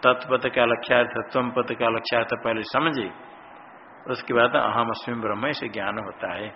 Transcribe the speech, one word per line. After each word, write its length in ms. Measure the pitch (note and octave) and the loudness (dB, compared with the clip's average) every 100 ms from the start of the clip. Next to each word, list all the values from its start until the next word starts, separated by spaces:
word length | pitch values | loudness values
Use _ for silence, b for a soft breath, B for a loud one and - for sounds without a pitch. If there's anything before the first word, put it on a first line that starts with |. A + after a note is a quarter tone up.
तत्पद 480 | B2+ B2+ - B2+ B2+ | 4 4 2 0 0
का 100 | B2+ | 2
लक्ष्यार्थ, 680 | A#2+ A2+ - B2 A#2 A2+ A2 | 4 2 4 4 4 0 -2
त्वम 180 | C3+ B2 | -2 0
पद 260 | A#2+ A#2 A#2 | 0 -2 0
का 80 | A#2 | 0
लक्ष्यार्थ 460 | A2+ A2 A#2 A2+ | 0 0 0 0
पहले 280 | B2 A#2 A2 | -2 -2 -2
समझे, 480 | G#2 B2+ D#3 C#3 G2 - - - - - - - - - - | 0 0 0 0 -4 -8 -20 -20 -20 -20 -20 -20 -20 -20 -8
उसके 240 | B2+ - | -8 0
बाद 220 | A#2+ A#2+ C#3+ | 4 4 4
अहम 320 | A#2 A2 A#2 | 2 0 0
अस्मि 260 | A2+ - | -2 -6
ब्रह्म 360 | A#2+ A2 G2+ C3 | -6 -4 -2 -2
से 180 | D3 B2+ | -4 -6
ज्ञान 300 | G#2+ G2 G#2 | -6 -4 -4
होता 340 | G2+ - F#2+ | -8 -8 -8
है। 180 | F2+ G#2+ | -6 -8